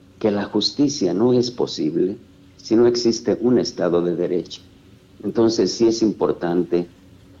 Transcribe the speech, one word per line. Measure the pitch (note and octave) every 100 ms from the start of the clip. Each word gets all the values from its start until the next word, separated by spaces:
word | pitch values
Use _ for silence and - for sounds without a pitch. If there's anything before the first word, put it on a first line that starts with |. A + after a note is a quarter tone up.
| - -
que | G#2+
la | G2+ G2
justicia | G#2+ G2+ - C#3+ - A#2+
no | F2+ A#2+
es | B2 B2
posible | - C#3 - D2+ D#2 F#2+ G#2 - - - -
si | - A2+
no | A#2+
existe | A#2+ A#2+ A2+ - F#2
un | A#2+ A#2+
Estado | E2+ - F2+ E2+
de | F2 E2
Derecho. | E2+ F2 E2 - - - - - _ -
Entonces | G#2 F#2+ A2+ A2 F#2
sí | - A2+
es | A2+
importante, | A2 F2+ E2 - F2 F2 F2 F2 F2 - - - - -